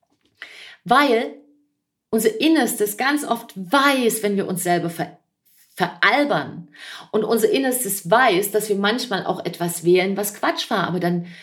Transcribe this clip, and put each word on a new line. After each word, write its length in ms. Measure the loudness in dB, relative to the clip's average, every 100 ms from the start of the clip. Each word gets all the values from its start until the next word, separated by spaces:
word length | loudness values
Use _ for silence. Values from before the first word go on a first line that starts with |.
| _ _ _ -20 -20 -20 -20 -8
Weil 520 | 2 4 4 2 0 -10 _ _ _ _ _ _ _
unser 300 | 0 0 2
Innerstes 560 | 2 4 2 0 -4 -2
ganz 280 | -2 -2
oft 280 | -2 -6 -6 -14
weiß, 680 | -2 2 4 4 2 0
wenn 140 | -2 -2
wir 100 | -2
uns 160 | -4
selber 280 | 0 0 0
ver-, 280 | -6 -8 -10 _ _ _ _ _
veralbern. 960 | -6 -4 0 2 4 2 0 -4 -10 -16 -18 -18 -18 -6
Und 140 | -2
unser 260 | 0 2 2
Innerstes 600 | 2 0 -2 -4 -6 2
weiß, 400 | 4 4 2 0
dass 160 | -2 0
wir 80 | 0
manchmal 500 | 0 0 -2 -4 -4
auch 180 | -4
etwas 400 | -6 -6 -6 -2
wählen, 320 | 2 4 2 -2
was 180 | -6
Quatsch 360 | -4 -4 -4 -2
war, 160 | -2 -2
aber 140 | -2
dann, 260 | -2 -2 -4 -14